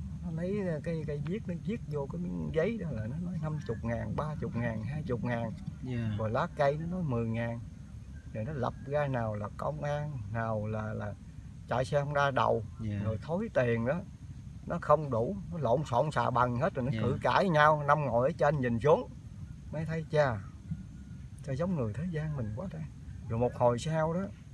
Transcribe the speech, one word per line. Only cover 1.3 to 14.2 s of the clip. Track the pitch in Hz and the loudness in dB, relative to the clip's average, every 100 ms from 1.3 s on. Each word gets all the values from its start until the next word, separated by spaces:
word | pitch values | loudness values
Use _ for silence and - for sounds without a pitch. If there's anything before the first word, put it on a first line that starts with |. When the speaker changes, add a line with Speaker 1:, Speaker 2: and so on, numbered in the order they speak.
| 208 196 | -4 -4
Speaker 1:
nó | 170 165 | -4 -4
viết | 226 143 | -4 -4
vô | 147 139 | -4 -4
cái | 170 | -4
miếng | 180 180 151 | -4 -2 0
giấy | 151 185 226 | 2 2 0
đó | 170 | -4
là | 113 110 | -4 -4
nó | 156 | -4
nói | 180 170 | -4 -4
năm | 156 151 - | -2 -4 -4
chục | 104 | -4
ngàn, | 117 113 107 - | -2 -2 -2 -2
ba | 151 147 | -2 -4
chục | 117 113 | -4 -2
ngàn, | 120 110 | -2 -2
hai | 110 151 | -4 -4
chục | - - | -2 -2
ngàn. | 120 120 113 - - - | 0 -2 -2 -6 -10 -8
Speaker 2:
Dạ. | 131 120 113 104 | -4 -2 -2 -2
Speaker 1:
Rồi | 110 | 0
lá | 123 170 - | 0 -2 2
cây | 143 151 | 2 4
nó | 170 | -2
nói | 185 | -2
mười | 156 117 113 | 0 0 0
ngàn. | 113 117 117 - - - - - - - | 0 -2 -4 -8 -12 -14 -14 -12 -14 -10
Rồi | - | -6
nó | 113 | -4
lập | 147 120 - 117 | 0 -2 -2 -2
ra | 147 143 | 0 2
nào | 127 113 | 0 0
là | 104 104 - | -2 -6 -4
công | - 151 | -4 -2
an, | 147 147 147 139 101 | -2 -2 -2 -6 -4
nào | 113 113 107 107 | -2 0 -2 -2
là, | 110 107 | -2 -4
là | 107 104 101 - - - - - | -4 -6 -8 -12 -14 -14 -14 -2
chạy | 123 | 0
xe | 131 147 | 2 0
Honda | 143 143 143 | 2 2 4
đầu, | 127 113 117 104 - | 4 4 2 -2 -6
Speaker 2:
Dạ. | 110 101 | -4 -2
Speaker 1:
rồi | 101 98 | -2 -2
thối | 101 175 226 | -2 -2 0
tiền | 139 123 117 120 | 2 4 2 2
đó. | 170 - - | 0 -4 -12